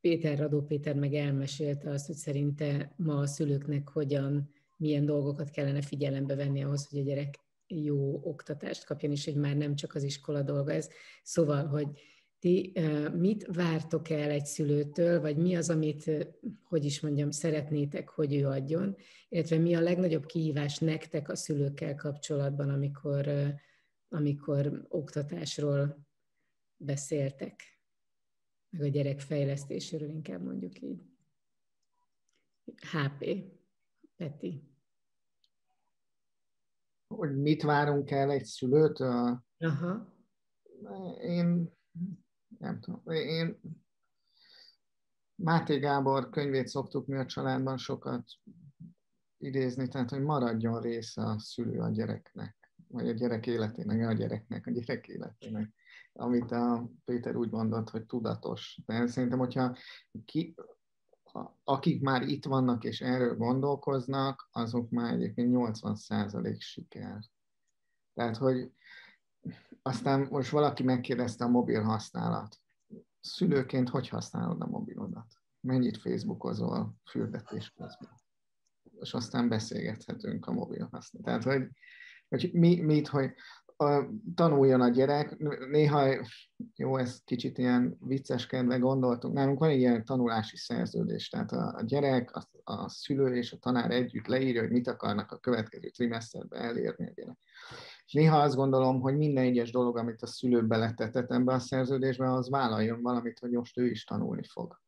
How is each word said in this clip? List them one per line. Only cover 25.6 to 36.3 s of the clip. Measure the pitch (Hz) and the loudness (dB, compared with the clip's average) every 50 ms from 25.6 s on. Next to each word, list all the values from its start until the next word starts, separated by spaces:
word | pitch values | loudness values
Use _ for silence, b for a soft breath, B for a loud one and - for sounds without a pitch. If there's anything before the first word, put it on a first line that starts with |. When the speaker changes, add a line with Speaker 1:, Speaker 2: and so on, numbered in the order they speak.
| 147 147 143 143 143 147 147 - - _ _ _ _ _ _ _ _ _ _ _ _ _ _ | 0 0 2 2 2 0 -2 -6 -18 _ _ _ _ _ _ _ _ _ _ _ _ _ _
Speaker 1:
beszéltek, | _ - 139 143 139 - - 160 147 139 135 135 - - - - _ - - _ _ _ _ _ _ _ _ _ _ _ _ _ _ _ _ _ _ _ _ | _ -6 -4 -4 -4 -4 -2 -2 0 0 -2 -4 -6 -12 -12 -12 _ -20 -20 _ _ _ _ _ _ _ _ _ _ _ _ _ _ _ _ _ _ _ _
meg | - 165 | -6 -2
a | 147 | -2
gyerek | 143 139 147 139 139 139 - | 0 2 2 0 0 -2 -4
fejlesztéséről, | - - 160 147 139 139 139 139 - - - - - - - 156 151 147 | -6 -4 0 0 0 0 0 -4 -6 -8 -8 -8 -6 -6 -6 -6 -6 -6
inkább | 156 160 - - - 180 | -8 -8 -8 -8 -8 -8
mondjuk | 185 190 - - - - - - | -8 -6 -6 -6 -8 -8 -10 -10
így. | - - - 175 - - _ _ _ _ _ _ _ _ _ _ _ _ _ _ _ _ _ _ _ _ _ _ _ _ _ _ _ _ _ _ _ - - - - - | -10 -10 -10 -10 -12 -20 _ _ _ _ _ _ _ _ _ _ _ _ _ _ _ _ _ _ _ _ _ _ _ _ _ _ _ _ _ _ _ -20 -18 -16 -14 -6
H | - 156 143 139 143 139 | -2 0 0 0 -2 -4
P, | 135 - 190 202 - - - - _ _ _ _ _ _ _ _ _ - _ | -4 -4 -4 -4 -6 -12 -18 -20 _ _ _ _ _ _ _ _ _ -20 _
Peti. | _ 175 147 - - - - 170 131 - - _ _ _ _ _ _ _ _ _ _ _ _ _ _ _ _ _ _ _ _ _ _ _ _ _ _ _ _ _ _ _ _ | _ -10 -10 -8 -8 -10 -8 -8 -10 -14 -18 _ _ _ _ _ _ _ _ _ _ _ _ _ _ _ _ _ _ _ _ _ _ _ _ _ _ _ _ _ _ _ _